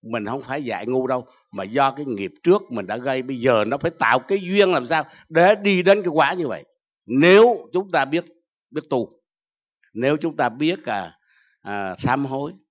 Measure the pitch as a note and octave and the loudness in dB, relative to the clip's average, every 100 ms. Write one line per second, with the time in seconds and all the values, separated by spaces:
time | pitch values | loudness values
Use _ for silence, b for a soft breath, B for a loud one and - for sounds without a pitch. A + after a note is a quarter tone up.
0 | A2+ A2+ G#2 C3 B2 C#3 C3 G2 G#2+ B2+ | -8 -8 -6 -8 -8 -8 -6 -8 -4 -4
1 | B2+ B2+ B2 b b G2 G2 B2 C#3 C3 | -2 -4 -6 b b -12 -6 0 0 -2
2 | C#3+ G#2+ F#2+ _ E3+ G3+ - A#2 F#2+ A2 | -8 -6 -8 _ 2 2 0 -10 -6 -6
3 | B2+ C3 B2+ C3 B2 A#2 G#2+ C#3 E3+ E3+ | -4 -6 -6 -2 2 2 2 -2 -4 -2
4 | B2 B2+ B2+ G3+ F3+ G3 F#3+ E3 B2 D#3+ | 2 2 2 -4 0 2 4 2 0 -4
5 | D3 b b E3 F3 G#3 G3+ F#3+ F3+ G3+ | -4 b b 2 4 4 2 2 4 2
6 | F3 D#3 C#3+ F3+ D3+ F2+ - _ _ _ | 2 0 0 0 -6 -6 -12 _ _ _
7 | - B2 E3 G3 A#3 A3+ - F3+ G3 E3+ | -6 2 8 8 8 4 -4 -6 -2 -2
8 | C3+ D#3 E3+ _ _ _ _ D3 D3 C3 | 0 -4 -6 _ _ _ _ -12 -4 -4
9 | A2+ _ _ _ _ _ _ _ _ G#2+ | -4 _ _ _ _ _ _ _ _ -4
10 | B2+ D3+ D#3+ D3+ B2+ A#2 D3+ F3+ D3+ G#2 | -2 -2 -4 -2 -4 -2 -4 -4 -6 -8
11 | E2+ _ _ _ _ _ G2 G2+ G2 F#2 | -8 _ _ _ _ _ -12 -10 -8 -6
12 | - C3 C#3 C3+ D3 F#3+ _ | -2 -2 -2 -8 -10 -14 _